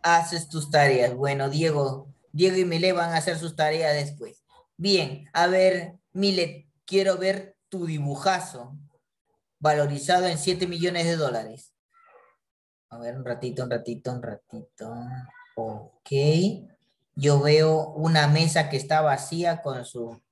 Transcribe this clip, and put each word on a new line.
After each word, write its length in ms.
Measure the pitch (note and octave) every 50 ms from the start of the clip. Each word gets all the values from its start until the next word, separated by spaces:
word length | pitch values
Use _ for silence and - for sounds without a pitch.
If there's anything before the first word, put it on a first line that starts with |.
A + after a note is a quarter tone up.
| -
Haces 460 | E3+ E3+ E3+ E3 - F3 E3 - -
tus 220 | - D#3+ D3 -
tareas. 440 | - D3+ C#3+ C#3 C3 B2+ A#2+ A#2+ B2
Bueno, 340 | B2+ C#3 C#3+ C#3 C#3 C3+ C#3
Diego, 640 | C#3+ D3+ E3 D#3+ D3+ D3 C#3 C3+ C3+ C3+ - - - _ _ _
Diego 260 | - D3 F3+ F#3+ F#3
y 80 | F#3 F#3
Milet 300 | F3 E3 D#3+ F3 F#3 F#3
van 180 | F3 E3+ E3+ E3
a 40 |
hacer 220 | D#3+ D#3 F#3 E3+ D#3+
sus 180 | E3 E3 D#3
tareas 380 | - D#3 D3+ D#3 D#3+ D#3+ D3+ D3
después. 500 | D3 C#3+ C#3+ D3 D3 - C3+ - _ _ _ _ _ _ _ _
Bien, 520 | - E3 G3+ G3 F#3 D#3 C#3 C#3+ C#3+ - - _
a 160 | E3 F3 F3+
ver, 480 | F#3 F#3 F#3 F#3+ F#3 F3+ E3+ E3+ - - _ _ _
Milet, 560 | F#3 G3 G3+ F#3+ F3+ F3 D#3 C#3+ - - _ _ _ _
quiero 340 | - F#3+ G3 F#3+ G3 F#3 E3
ver 380 | F#3 F#3+ G3 F#3+ F#3+ - _ _ _ _
tu 180 | - F#3+ F3
dibujazo, 880 | E3 D#3+ D3+ C#3+ C#3+ C#3 C#3 - F#3+ F#3+ F3 - - - B2+ A#2+ B2+ C#3+ D3 - - _ _ _ _ _ _ _ _ _ _ _ _ _ _
valorizado 680 | D3 D3+ D3+ D3 C#3+ C#3 C#3+ C#3 - - F3+ F3+ F#3 F3+
en 100 | E3+ D#3
siete 300 | - F#3 F3+ F3 F#3 F3
millones 380 | F3 E3 E3+ F3+ F3 F3 E3
de 100 | E3+ E3+
dólares. 580 | E3 D3+ C3+ A#2 A2+ A2 A2 A#2 C3 - _ _ _ _ _ _ _ _ _ _ - _ _ _ _ _ _ _ _ _ _ _ _ _ _
A 80 | - A#2
ver, 180 | A#2 A#2 A#2+
un 80 | C3+ C3
ratito, 400 | B2 A#2+ A#2+ - B2 A2+ - B2+
un 60 | A#2+ A#2+
ratito, 400 | A#2 - - A#2 A2+ - B2+ B2
un 100 | B2 A#2+
ratito. 720 | A2+ G#2 - _ _ - A2 G#2+ _ _ _ A2 A2 A#2 A#2+ A#2+ B2 B2+ B2+ B2+ - - - - _ _
Ok. 540 | - A2+ A2 A2 A2 - - _ _ _ - C#3 C3+ C#3+ D3+ D#3 E3 F#3 G3+ A3 F#3+ - - _ _ _ _ _ _ _ _ _ -
Yo 220 | C3+ C#3+ C#3+ C#3
veo 480 | C#3 D3 D3+ D#3 D#3 D#3+ D#3 D#3 D3 - -
una 340 | D3+ D#3 E3 D#3+ D#3 D3 C#3+
mesa 400 | D3 D#3 E3 D#3+ - E3 D3+ C#3+
que 80 | C#3+
está 240 | C3 B2+ - D#3 D#3
vacía 600 | D#3 D3+ C#3 C3+ - - D#3+ E3 F3 E3+ E3 E3 -
con 220 | D3 C3 B2+ A#2+
su 380 | - - B2 A#2 A#2 A#2 A#2 _ _